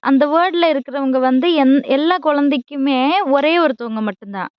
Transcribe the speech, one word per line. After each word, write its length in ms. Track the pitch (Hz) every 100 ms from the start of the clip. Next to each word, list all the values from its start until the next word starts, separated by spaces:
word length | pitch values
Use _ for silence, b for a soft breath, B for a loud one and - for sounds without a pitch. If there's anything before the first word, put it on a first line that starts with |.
| -
அந்த 160 | 269 294
வேர்ட்ல 340 | 311 359 349 339
இருக்கிறவங்க 440 | 285 254 269 269 262 254
வந்து 200 | 254 330 320
என்-, 220 | 262 277 277 269
எல்லா 200 | 311 359 311
குழந்தைக்குமே 760 | 294 285 277 - 285 269 262 262 359 392 277
ஒரே 160 | 294 339
ஒருத்தவங்க 380 | 320 247 233 220 214
மட்டும்தான். 420 | 196 202 196 185